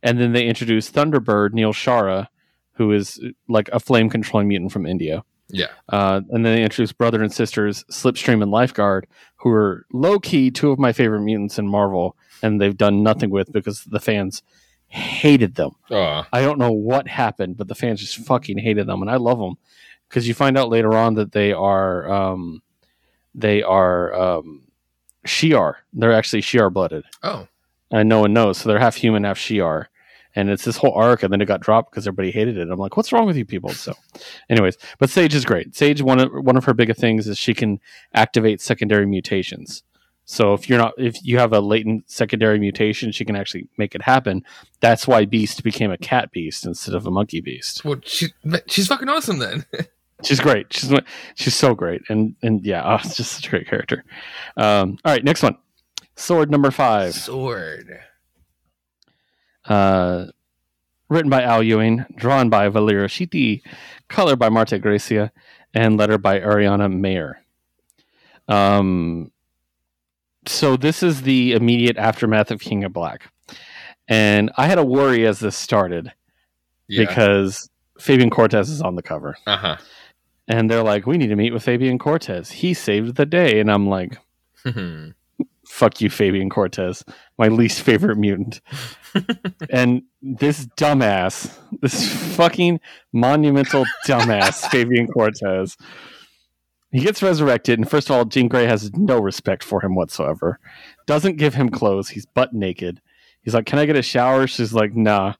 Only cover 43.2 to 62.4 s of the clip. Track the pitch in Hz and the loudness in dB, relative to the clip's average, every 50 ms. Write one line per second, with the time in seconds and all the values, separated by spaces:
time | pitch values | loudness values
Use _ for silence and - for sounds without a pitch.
43.2 | 110 113 104 101 98 - - 92 87 - _ - 107 98 - - - - 127 131 | -6 -6 -6 -6 -6 -8 -10 -12 -14 -14 _ -6 -6 -6 -6 -6 0 2 2 2
44.2 | 127 104 95 95 - - - - - _ _ _ - 117 117 110 - - 127 113 | 2 0 -4 -4 -6 -10 -20 -20 -20 _ _ _ 2 2 2 2 2 2 4 4
45.2 | 107 101 107 113 107 104 - - - 117 107 - 117 104 92 87 - - 131 123 | 4 2 0 -2 -2 -2 -6 -6 -6 -6 -4 -2 -4 -4 -4 -6 -6 -2 -2 -2
46.2 | 117 - _ 87 82 78 - - - 87 85 - - - 98 87 101 98 92 95 | -2 -2 _ -10 -10 -10 -12 -10 -10 -10 -10 -10 -10 -6 -6 -6 -6 -4 -2 -2
47.2 | 104 - - 82 - - 64 62 - - - - - 151 143 127 _ - - - | -2 -2 -4 -10 -10 -10 -14 -12 -12 -12 -12 -10 -8 -8 -8 -8 _ -10 -6 -6
48.2 | 175 160 _ _ _ 156 165 175 - - - - 202 180 - 269 - 269 294 320 | -6 -6 _ _ _ -6 -6 -6 -6 -4 -2 -2 0 0 -2 -4 -2 -4 -4 -4
49.2 | - - 196 147 120 95 90 156 147 _ - - 165 _ _ _ _ _ _ _ | -2 -4 -4 -4 -4 -6 -6 -10 -12 _ -10 -10 -10 _ _ _ _ _ _ _
50.2 | - - 139 131 - 147 131 104 101 _ - - - 131 139 139 - - - - | -2 -2 -2 2 2 2 2 2 0 _ -10 -10 -2 2 2 2 0 -2 -18 -20
51.2 | - - - - - - - - - 135 117 - 87 85 87 - - - 110 107 | -20 -20 -14 -6 -4 -4 -2 2 2 2 2 2 -2 -6 -6 -8 -8 -4 -2 0
52.2 | 107 110 110 _ - 113 110 104 92 104 95 85 - - 110 107 - - 160 - | 0 -2 -4 _ -2 -2 -2 0 0 -2 -4 -4 0 0 0 0 -2 -6 -10 -10
53.2 | 120 - - - - - - 90 - - - - - - - - - _ - - | -10 -10 -10 -12 -8 -6 -6 -6 -4 -4 -6 -6 -4 -4 -6 -8 -8 _ -20 -20
54.2 | - - - - - - - - 110 107 104 101 95 92 101 - _ 165 147 123 | -20 -18 -18 -18 -18 -14 -4 0 2 4 4 2 2 0 -4 -4 _ 0 0 2
55.2 | 110 143 - - - 120 - _ _ _ _ _ _ _ _ - _ _ _ - | 2 0 0 2 2 0 0 _ _ _ _ _ _ _ _ -18 _ _ _ -16
56.2 | - - 175 165 151 147 147 143 139 139 127 - 143 127 110 104 95 87 85 - | -4 0 2 2 2 2 2 2 2 2 2 2 2 2 2 2 0 -2 -4 -8
57.2 | - - 120 135 131 131 117 98 85 80 76 - - - - - - _ _ _ | -10 -10 -8 -8 -6 -6 -6 -8 -10 -12 -14 -16 -18 -20 -20 -20 -20 _ _ _
58.2 | _ _ _ _ _ _ _ _ _ _ _ _ _ _ _ _ _ _ _ _ | _ _ _ _ _ _ _ _ _ _ _ _ _ _ _ _ _ _ _ _
59.2 | _ _ _ _ _ _ _ _ _ - 107 101 98 98 95 92 90 90 90 87 | _ _ _ _ _ _ _ _ _ 0 2 2 4 4 4 2 2 0 -2 -4
60.2 | 92 - _ _ _ _ _ _ _ _ _ _ _ _ _ _ _ _ 147 165 | -8 -10 _ _ _ _ _ _ _ _ _ _ _ _ _ _ _ _ -2 0
61.2 | 160 143 135 131 123 123 117 113 113 113 110 107 110 113 113 120 123 - - - | 2 2 2 2 2 2 2 2 4 2 2 2 4 2 2 0 -2 -10 -12 -4
62.2 | - 120 139 135 | -2 0 2 2